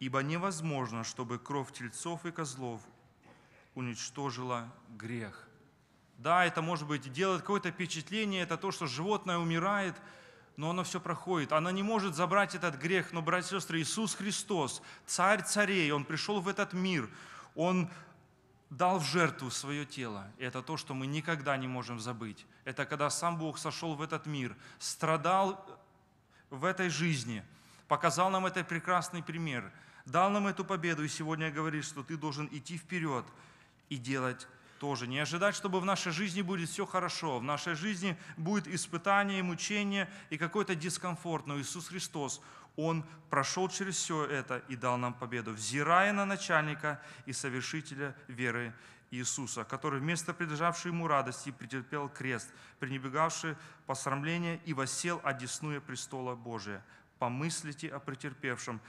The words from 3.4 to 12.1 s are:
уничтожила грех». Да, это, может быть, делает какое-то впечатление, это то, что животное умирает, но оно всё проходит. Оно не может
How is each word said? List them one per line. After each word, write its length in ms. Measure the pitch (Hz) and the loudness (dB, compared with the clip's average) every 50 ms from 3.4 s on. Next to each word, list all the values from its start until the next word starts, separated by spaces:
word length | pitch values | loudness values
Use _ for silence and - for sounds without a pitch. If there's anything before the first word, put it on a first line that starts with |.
| - - - - - _ - | -20 -20 -20 -20 -20 _ -8
уничтожила 960 | 131 127 120 113 107 - - - 143 139 139 117 123 127 123 123 120 117 117 127 - - - | -6 -4 -4 -4 -4 -6 -8 -6 -4 -4 -4 -2 -4 -2 -2 -2 -2 -4 -6 -12 -18 -18 -16
грех». 600 | 117 104 110 110 120 117 113 101 90 - - - - - - - _ _ _ _ _ _ _ _ - - | -12 -10 -8 -6 -4 -4 -6 -6 -10 -14 -18 -20 -20 -20 -20 -20 _ _ _ _ _ _ _ _ -12 -2
Да, 260 | 120 151 170 180 180 | 2 4 6 8 8
это, 160 | 170 165 170 | 6 4 2
может 280 | 160 165 175 156 151 147 | 2 2 0 0 0 0
быть, 240 | 151 143 123 135 127 | -2 -2 -2 -4 -2
делает 300 | 147 190 190 185 175 185 | 2 2 4 2 2 2
какое-то 280 | 196 202 196 - 180 | 2 0 2 2 0
впечатление, 720 | 165 - 180 151 - 160 143 - 190 220 220 202 196 185 175 | -2 -2 -4 -2 -2 -4 -4 -2 -2 0 0 2 2 0 0
это 140 | 170 170 | 0 -2
то, 160 | 160 190 196 175 | -2 -2 -2 -2
что 140 | - 170 | -2 -2
животное 520 | 139 120 139 165 202 214 196 202 180 175 170 | -2 -2 0 0 2 2 0 2 0 0 2
умирает, 560 | 170 165 165 165 170 196 208 202 196 180 - - - - - - - - - - - - - | 2 2 2 2 2 2 2 2 2 0 -2 -6 -10 -18 -20 -20 -20 -20 -20 -20 -20 -16 -8
но 140 | - 147 160 | -4 -2 0
оно 120 | 175 185 175 | 0 0 0
всё 180 | - - 180 | -2 -2 -4
проходит. 520 | - 175 165 - - 175 185 165 143 - 151 | -2 -2 -2 -2 0 2 2 2 4 4 4
Оно 180 | 156 165 180 | 4 4 4
не 140 | 185 196 196 | 2 2 2
может 320 | 208 226 214 190 196 | 2 2 2 2 2